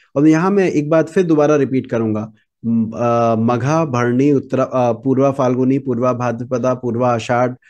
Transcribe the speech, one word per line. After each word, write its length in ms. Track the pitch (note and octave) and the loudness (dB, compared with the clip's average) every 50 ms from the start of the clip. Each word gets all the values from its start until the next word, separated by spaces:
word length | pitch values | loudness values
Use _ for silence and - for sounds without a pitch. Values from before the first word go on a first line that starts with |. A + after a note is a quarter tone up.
| _ _ - | _ _ -2
और 120 | C#3 D3 D#3 | 2 4 4
यहाँ 240 | D#3 D#3+ F3 G3 | 4 4 2 2
मैं 200 | G3+ G3+ F#3+ E3 | 2 2 2 0
एक 180 | - D3+ D3 D3 | 0 -2 0 0
बात 200 | E3 D#3+ D#3 D#3+ | 2 0 0 0
फिर 140 | - G3 F#3 | 0 0 0
दोबारा 320 | E3 D#3+ D3 D3 D3 D3+ | 2 2 2 2 4 2
रिपीट 320 | D3 C3+ A#2 C3 C3 A2 - | 2 0 0 -2 -4 -4 -2
करूंगा, 440 | B2 A2+ A2+ A2 G#2+ G#2+ A2 G#2+ - _ _ _ _ _ - | -4 -2 -2 -2 -2 -4 -6 -8 -12 _ _ _ _ _ -4
म-, 260 | A2+ A#2 A2+ A2 G#2+ | -2 0 0 -2 -2
अ, 440 | A2 - A#2+ A#2+ A#2 A#2 A#2 A#2 A2+ A2 | -4 -4 -2 0 2 2 2 2 2 2
मघा, 460 | A2+ A#2 B2 A#2 A#2+ C#3 D#3 E3 E3 | 2 0 0 0 0 0 0 0 0
भरणी, 460 | D3+ B2 A#2+ A#2+ B2 A#2+ B2+ C#3 D3 | 0 0 0 0 0 0 2 2 2
उत्तरा, 320 | C#3+ C3 C3 - C3+ B2+ C3 | 2 0 0 -2 -2 -2 -2
अ, 280 | - B2+ C3 B2 A#2+ | -2 0 0 0 0
पूर्वा 400 | A2+ A2+ A2+ C3+ C3 B2+ C#3 C#3 | -2 -2 -2 -2 0 2 2 2
फाल्गुनी, 480 | C3+ - C3 B2 B2+ B2 B2+ B2+ C3+ C#3 | 2 0 0 0 0 0 0 0 0 -2
पूर्वा 340 | C#3 C3+ B2 A#2 B2+ B2+ B2 | -2 -4 -4 -2 0 -2 -2
भाद्रपदा, 600 | A#2 B2 B2 A#2 A#2 B2 B2 B2+ A#2+ A#2+ B2+ B2+ | -2 -2 -4 -4 -6 -6 -6 -6 -2 -2 -2 -2
पूर्वा 400 | B2+ - B2 A2 A#2 B2+ B2 A#2+ | -2 -4 -4 -2 -2 0 0 0
आषाढ़, 380 | A#2 A2+ - B2 A#2+ B2+ B2 B2+ - _ _ | -2 -2 -2 0 0 0 -2 -4 -8 _ _